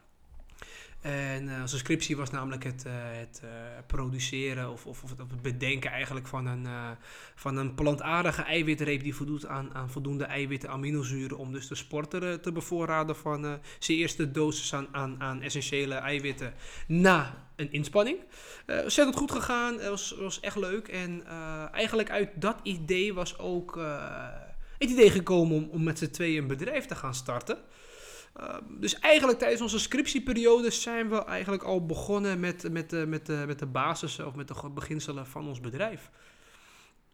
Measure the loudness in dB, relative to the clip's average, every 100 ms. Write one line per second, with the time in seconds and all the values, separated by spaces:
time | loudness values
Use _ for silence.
0 | _ _ -20 -18 -18 -18 -18 -18 -16 -10
1 | -6 -4 -2 -4 -4 -4 -4 -2 0 0
2 | 0 -2 -4 -4 -4 -4 -6 -6 -8 -8
3 | -8 -8 -10 -14 -14 -12 -12 -12 -2 0
4 | 0 -2 -2 -2 -2 -2 -6 -8 -12 -12
5 | -10 -10 -8 -6 -4 0 0 0 -2 -4
6 | -4 -6 -6 -4 -2 -4 -4 -6 -8 -10
7 | -14 -18 -20 -10 -4 -2 -2 2 2 2
8 | 2 2 2 0 2 2 2 2 2 0
9 | -2 -4 -4 -4 -4 -6 -6 -6 -6 -4
10 | -4 -2 -2 -2 -2 -4 -4 -4 0 0
11 | 0 -2 -4 -6 -6 -8 -8 -10 -6 -6
12 | -4 -4 -4 -4 -4 -4 -2 0 2 2
13 | 0 -2 -2 -2 -2 -6 -10 -4 2 4
14 | 4 2 0 2 2 2 -2 -4 -4 -4
15 | -4 -4 -4 -4 -4 -4 0 0 0 -2
16 | -2 -2 -2 -4 -6 -8 -10 -6 2 6
17 | 8 8 4 -6 -14 -8 -4 -2 2 4
18 | 4 2 -6 -18 -18 -14 -4 -2 4 6
19 | 6 4 0 0 0 0 0 -2 -4 -4
20 | -6 -6 -6 -6 -4 -2 -2 -2 -4 -6
21 | -6 -6 -10 -10 -8 -8 -4 -2 0 2
22 | 2 0 -2 0 -2 0 -2 -2 0 2
23 | 2 0 -4 -4 -2 -2 -4 -6 -4 -4
24 | -6 -8 -10 -10 -8 -8 -8 0 4 12
25 | 12 12 6 6 8 4 2 0 0 0
26 | -2 0 2 2 0 -2 -2 -2 -2 -4
27 | -6 -4 -4 -4 -2 -6 -8 -20 -20 -20
28 | -18 -18 -18 -12 -10 -10 -12 -4 -2 4
29 | 8 10 8 4 4 2 2 0 0 0
30 | 2 0 0 4 8 8 6 0 -2 -2
31 | 0 0 0 -2 -2 -2 0 0 0 -2
32 | 0 0 2 0 0 -2 -4 -4 -2 -2
33 | 0 -2 -2 -2 -2 -4 -2 0 0 0
34 | -4 -6 -8 -8 -10 -10 -10 -8 -6 -4
35 | -4 -8 -8 -8 -8 -6 -6 -4 -4 -6
36 | -14 -20 -20 -20 -20 -20 -20 -20 -20 _
37 | _